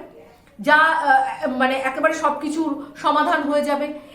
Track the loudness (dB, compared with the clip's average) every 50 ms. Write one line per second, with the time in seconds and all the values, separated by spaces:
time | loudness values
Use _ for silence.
0 | -12 -16 -20 -20 -20 -20 -20 _ _ _ _ -6 2 4 4 6 6 4 2 0
1 | 2 4 4 4 4 0 -4 -6 -6 -4 -2 0 0 0 0 -2 -2 -4 -4 0
2 | 0 0 0 2 -2 -2 -2 -2 -4 -4 -4 -2 -2 -2 -4 -6 -10 -14 -14 -4
3 | -2 0 2 2 2 2 0 0 0 0 0 0 0 0 -2 -2 -2 -6 -8 -12
4 | -14 -18